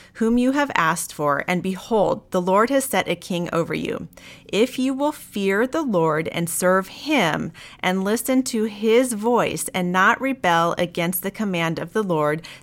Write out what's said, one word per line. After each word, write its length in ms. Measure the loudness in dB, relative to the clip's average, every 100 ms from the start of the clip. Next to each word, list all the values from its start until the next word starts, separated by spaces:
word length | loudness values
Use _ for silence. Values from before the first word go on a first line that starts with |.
| -20
whom 240 | -2 2 4
you 140 | 2
have 180 | 2 0 2
asked 360 | 2 0 -6
for, 320 | -2 0 0 0
and 120 | -2
behold, 680 | -2 -6 0 2 2 0 -2
the 100 | -2
Lord 300 | 2 2 4
has 140 | 2
set 240 | 2 -2 -2
a 80 | -6
king 320 | -4 -6 -2
over 220 | -2 -2
you. 320 | -4 -6 -6 -10 -16 -20 -20 -4
If 320 | 0 0 0
you 160 | -4
will 160 | 0 -2
fear 560 | -4 -10 -4 0 0 0
the 160 | -2
Lord 460 | 0 0 2 0 -2
and 200 | -4 -4
serve 380 | 0 2 2 0
him, 640 | -10 0 2 2 0 -6 -10 -20 -4
and 240 | -2 0
listen 400 | 0 -2 2 0
to 200 | 0 -2
his 500 | -4 -2 4 4 4
voice, 520 | 0 0 2 2 -2 -6
and 160 | -4 0
not 300 | 4 4 4
rebel 560 | -2 0 2 4 2 0
against 460 | -2 -2 -2 -2
the 80 | -6
command 480 | -4 -4 -2 -2 -4
of 140 | -4
the 100 | -4
Lord, 420 | 0 2 2 -2 -6 -20